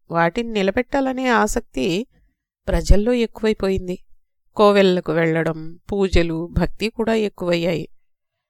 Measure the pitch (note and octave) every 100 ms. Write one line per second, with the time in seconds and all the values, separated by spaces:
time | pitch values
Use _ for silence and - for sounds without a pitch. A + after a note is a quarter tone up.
0 | - E3 E3+ A#3 A#3 G#3+ F#3+ B3 B3 C#4
1 | C4 B3+ B3+ A3 G#3+ - - C4 A3 F3
2 | C4+ _ _ _ _ _ - E3+ E3 G#3
3 | G#3+ B3 A3+ - A3 G#3+ G3 F#3+ F3+ F#3
4 | - - _ _ _ - G#3 G3+ F#3+ F3+
5 | E3+ D#3+ E3 D#3+ D#3+ D#3+ D#3+ E3+ - G3+
6 | F#3+ F3 E3 D#3+ E3+ F3 E3+ - G#3+ -
7 | A3 A3 G#3 - F3 E3+ E3+ D#3 - -
8 | _ _ _ _